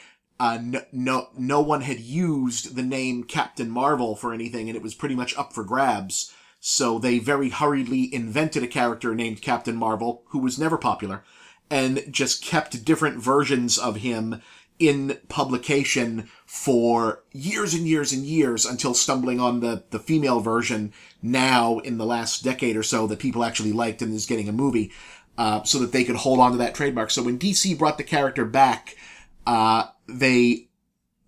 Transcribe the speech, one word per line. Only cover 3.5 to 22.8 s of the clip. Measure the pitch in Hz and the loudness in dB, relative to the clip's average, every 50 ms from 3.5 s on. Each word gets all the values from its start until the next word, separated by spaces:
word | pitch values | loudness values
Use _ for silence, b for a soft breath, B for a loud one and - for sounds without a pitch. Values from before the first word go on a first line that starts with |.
| - - 120 113 | -4 -8 -6 -4
Marvel | 113 123 131 147 147 123 120 113 104 | -2 0 2 2 2 0 0 -2 -4
for | - - 117 | -4 -6 -6
anything, | 113 113 117 117 123 117 110 113 | -6 -6 -8 -8 -8 -8 -8 -8
and | 117 | -8
it | 110 | -8
was | 107 110 - | -10 -10 -8
pretty | - - 139 131 | -6 -6 -4 -2
much | 123 123 - - | -4 -4 -4 -6
up | 143 135 - | -6 -8 -8
for | - 117 104 | -8 -8 -6
grabs. | 92 120 131 139 123 110 101 95 95 - - - b b b b b b b | -2 0 0 2 0 0 -2 -4 -6 -6 -6 -8 b b b b b b b
So | b - - - 131 117 113 117 | b -2 0 2 2 2 2 2
they | 127 123 120 120 | 2 2 2 2
very | 110 135 143 139 139 123 | 2 2 0 2 0 0
hurriedly | - - 151 147 143 135 127 117 131 131 127 127 139 | 0 0 2 2 2 2 0 0 0 0 0 -2 -2
invented | 123 113 113 107 151 160 - - 143 | -6 -6 -4 -2 -2 0 0 0 -2
a | 123 120 | -4 -2
character | - 135 123 117 113 - - 117 110 | 0 0 0 0 0 -2 -4 -4 -2
named | 117 117 113 110 - | -2 -2 -4 -6 -6
Captain | - 135 120 117 - 123 113 | -4 -2 -2 -2 -2 -4 -4
Marvel, | 113 117 110 110 104 117 120 120 - _ - | -2 0 0 0 0 -2 -4 -4 -6 _ -8
who | - 135 | -4 -2
was | 127 127 127 135 | -2 -2 -2 -2
never | 156 160 165 151 | -2 0 0 0
popular, | - 117 - - 107 95 95 101 b b b b b b b b b - | 0 0 -2 -2 -4 -8 -8 -10 b b b b b b b b b -4
and | 151 135 131 131 131 135 - 143 | -2 0 0 0 0 -2 -4 -4
just | 127 - 135 123 - - - | -2 -2 -2 -2 -2 -4 -4
kept | - 170 156 - - - 117 107 | -2 -2 -2 -2 -2 -6 -4 0
different | 160 160 - 160 143 127 123 | 2 2 2 2 -2 -2 -2
versions | 110 127 139 147 139 135 139 123 120 117 - - | 0 2 4 4 4 4 2 2 2 2 0 0
of | 123 120 104 | -2 -2 -4
him | 107 113 123 117 113 113 113 110 110 b b b b b b b - | -4 -4 -4 -4 -4 -4 -6 -6 -8 b b b b b b b 2
in | 165 147 139 139 135 139 139 - - - | 4 4 4 4 0 -4 -6 -6 -10 -6
publication | - 147 135 127 127 120 - - 143 143 135 - - 131 120 117 113 110 107 b b b b | -2 -2 0 0 0 -2 0 2 2 2 2 2 0 0 0 -2 -2 -6 -8 b b b b
for | b - - - 143 127 120 117 117 117 117 113 110 - - - _ | b -12 -4 0 2 4 4 6 4 4 4 2 0 -2 -4 -8 _
years | - 135 139 196 214 214 208 170 | -12 -8 -6 -4 -2 -2 -2 0
and | 165 165 170 | 0 0 2
years | 160 160 151 143 - | 2 2 2 2 0
and | 135 131 139 | -2 -4 -4
years | 147 160 160 143 123 117 110 - | 0 2 2 2 4 2 0 0
until | 123 123 120 - 127 120 | -2 -2 -2 -2 0 2
stumbling | - - - 135 127 123 127 123 123 | 2 2 2 0 0 0 0 0 2
on | 127 120 123 120 | 2 2 0 0
the, | 120 117 113 95 - - | 0 -2 -4 -4 -6 -8
the | - 107 | -10 -6
female | - - 160 156 143 131 123 113 | -2 0 2 2 2 2 2 2
version | 101 113 113 117 117 120 117 107 107 107 b b b b b b | 2 2 0 0 0 0 -2 -4 -4 -6 b b b b b b
now | - 117 127 131 131 131 127 120 117 117 113 110 | -4 -2 0 2 2 4 4 4 4 2 0 0
in | - 123 117 113 | -2 -6 -6 -4
the | 107 | -2
last | 113 120 117 113 - - - - | -2 -2 -2 -4 -4 -6 -4 -4
decade | 127 127 - 135 117 107 | -4 -2 -2 0 0 0
or | 110 | 0